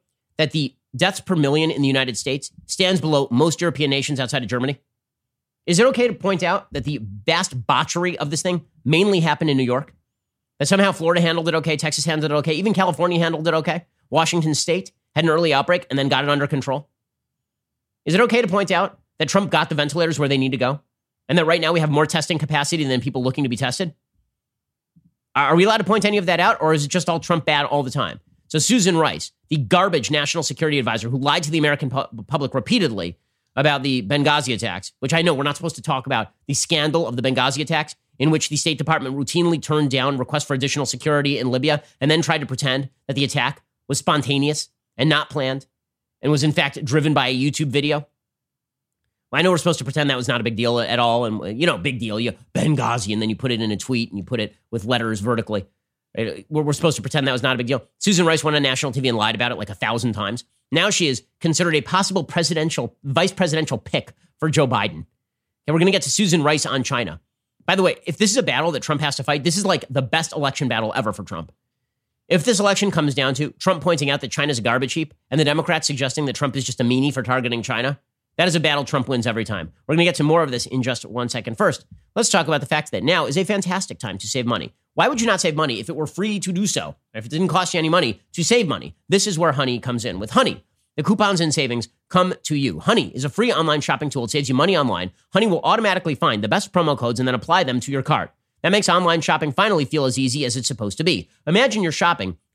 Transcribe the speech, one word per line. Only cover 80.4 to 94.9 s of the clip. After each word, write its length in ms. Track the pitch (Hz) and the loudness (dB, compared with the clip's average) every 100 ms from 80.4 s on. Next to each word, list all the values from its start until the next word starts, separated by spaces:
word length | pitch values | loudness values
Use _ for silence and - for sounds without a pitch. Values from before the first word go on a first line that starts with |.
of 80 | 151 | 2
this 160 | 120 - | -2 -4
in 160 | 131 | -4
just 220 | 127 120 | -2 -4
one 240 | - 117 120 | -6 -6 -6
second. 300 | 120 113 113 | -6 -6 0
First, 260 | 202 - - - _ 208 | 0 0 -6 -20 _ -2
let's 140 | 226 | 2
talk 180 | 196 156 | 2 2
about 120 | 147 | 0
the 60 | 143 | 0
fact 240 | 151 - | -2 -2
that 140 | 98 | -2
now 220 | 123 175 131 | 2 2 2
is 100 | 143 | 0
a 80 | |
fantastic 540 | 190 202 180 185 - 101 | 0 -2 -2 -4 -6 -8
time 200 | 107 95 | -8 -8
to 80 | 104 | -6
save 200 | 131 120 | -4 -2
money. 260 | 110 64 - _ | -2 -4 -14 _
Why 120 | - 214 | 0 0
would 140 | 262 | 2
you 60 | 233 | 0
not 140 | 190 | 0
save 140 | 175 | 0
money 240 | 151 151 110 | 0 -2 -4
if 100 | 113 | -6
it 60 | |
were 140 | 151 151 | -6 -6
free 320 | - 214 208 | -4 -4 -4
to 120 | 185 | -4
do 140 | 180 208 | -2 -2
so? 300 | - 78 - _ | -2 -6 -10 _
If 120 | 110 113 | -14 -6
it 40 | |
didn't 180 | 160 185 | -2 0
cost 260 | 170 180 | 0 0
you 40 | 175 | 0
any 120 | 156 | 2
money 300 | 175 135 98 _ | 2 2 -2 _
to 100 | - | -4
save 240 | 160 240 180 | 2 2 2
money, 300 | 98 62 - - | -2 -8 -16 0
this 200 | 190 208 | 0 2
is 100 | 160 | 2
where 140 | 170 | 2
Honey 260 | 139 131 120 | 2 0 -2
comes 260 | 123 120 | -4 -4
in. 140 | 110 92 | -4 -6
With 120 | 98 | -2
Honey, 340 | 254 214 - - _ _ - | 0 0 -2 -10 _ _ -4
the 80 | |
coupons 360 | 151 214 208 185 | 0 2 2 2
and 140 | 165 | 2
savings 340 | 147 131 120 110 _ - | 2 0 -2 -6 _ -2
come 260 | 185 180 - | 2 2 0
to 140 | - 147 | -4 -2
you. 240 | 135 80 | -2 -2
Honey 320 | - 220 110 | 0 0 0
is 100 | 127 | -4
a 40 | 135 | -6
free 240 | - 240 | 0 0
online 280 | 156 160 151 | 2 0 0
shopping 300 | - 135 151 | 0 -2 -4
tool. 140 | 139 | -6
It 60 | 117 | -4
saves 180 | 151 131 | -4 0
you 60 | |
money 220 | 131 175 175 | 2 4 2
online. 360 | 131 | 0